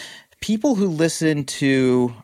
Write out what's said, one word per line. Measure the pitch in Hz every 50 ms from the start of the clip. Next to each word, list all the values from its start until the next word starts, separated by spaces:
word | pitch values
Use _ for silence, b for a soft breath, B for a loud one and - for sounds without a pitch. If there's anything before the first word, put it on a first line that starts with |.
| B B B B B B B _
people | - - 214 220 - 294 254
who | 190 202 190
listen | 160 151 165 165 - - 165 156 156 147 139
to | 127 - - 147 139 135 131 131 127 123 127 123 123 120 110